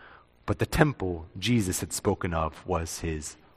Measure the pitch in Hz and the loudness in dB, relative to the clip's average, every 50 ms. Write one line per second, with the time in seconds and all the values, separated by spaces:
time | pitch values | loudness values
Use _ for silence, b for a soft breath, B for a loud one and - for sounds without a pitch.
0 | b b b b b b _ _ _ - 104 - 113 - - - 160 151 120 - | b b b b b b _ _ _ -2 -2 0 0 0 4 4 4 4 4 0
1 | 95 92 87 82 82 - - 95 90 110 123 117 98 92 90 - - - - - | -2 -2 -2 -4 -6 -10 -10 -4 0 4 4 4 4 2 0 -2 -4 -4 -6 -2
2 | - 107 95 - - 92 82 80 80 80 - - - - 87 82 85 82 - - | 0 0 0 0 -2 -2 0 0 0 -2 -4 -6 -4 -2 -2 -2 -2 -4 -6 -6
3 | - 85 80 76 73 - - b b b b | -4 -4 -4 -4 -6 -10 -14 b b b b